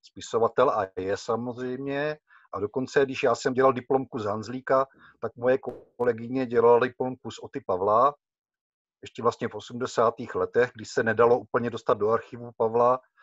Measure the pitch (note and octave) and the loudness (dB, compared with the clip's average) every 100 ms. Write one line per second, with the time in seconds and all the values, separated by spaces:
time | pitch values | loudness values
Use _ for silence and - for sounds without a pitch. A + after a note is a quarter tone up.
0 | - - - A#2 A2+ - C3 A2 F#2+ - | -20 -20 -6 0 0 2 2 2 -4 -4
1 | F#2 G2 - A2+ A#2+ A#2+ B2+ B2+ C#3 C#3 | -4 -6 -4 -4 -4 -8 -8 -8 -6 -4
2 | D3+ D3+ _ _ _ G2 G#2 - C3 - | -6 -8 _ _ _ -6 -4 -4 0 2
3 | C#3 C3 C3 A#2 C#3+ B2 C3 B2 A#2 C3+ | 2 2 0 0 0 4 4 2 0 -2
4 | C3 B2+ G#2 G#2+ G#2+ B2+ C3 C3+ C3+ _ | 0 -6 -4 -6 -6 -12 0 2 2 _
5 | - _ A2+ - A#2+ C3 - - - _ | -20 _ -12 -4 0 0 -2 -14 -20 _
6 | B2 A2+ A#2 C3 B2 A#2 A2+ A#2+ B2+ - | -2 -2 -4 -4 0 4 6 6 4 -2
7 | B2+ B2+ A#2 - A2+ C#3 - F#2 G2 G#2+ | -6 -6 -14 -14 -14 -14 -6 -2 2 4
8 | C3+ C#3+ _ _ _ _ _ _ _ _ | 2 0 _ _ _ _ _ _ _ _
9 | - - A#2 - A#2 G#2+ - B2 B2 - | -20 -2 -2 -2 -8 -8 -12 -8 -6 0
10 | A#2+ - A#2 G2 F#2 A#2+ B2 - G#2 - | 0 0 -8 -4 -2 0 0 -2 -8 -2
11 | A2+ A2 A#2+ A#2+ G#2 B2+ A#2 A2+ - A2+ | -2 4 4 4 0 -4 -4 -6 -2 0
12 | G#2 A2+ - B2 A#2+ - A2+ A2+ A#2+ B2+ | 2 0 -4 -16 -16 -2 0 4 2 2
13 | _ _ | _ _